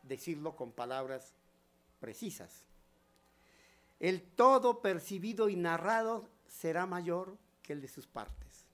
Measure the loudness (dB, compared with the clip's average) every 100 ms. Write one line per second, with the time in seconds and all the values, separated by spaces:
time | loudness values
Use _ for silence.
0 | -8 -8 -6 -4 -6 -6 -10 -6 -4 -4
1 | -4 -8 -10 _ _ _ _ _ _ _
2 | -12 -8 -10 -10 -16 -20 -20 -20 _ _
3 | _ _ _ _ _ -20 -20 _ _ _
4 | 0 0 -4 6 8 10 6 2 0 0
5 | -4 -6 -4 0 0 2 0 0 2 2
6 | 0 -4 -8 _ _ -6 -2 -2 -2 -4
7 | -2 -4 -4 -14 _ _ -12 -10 -10 -16
8 | -14 -12 -10 -12 -16 -20 -20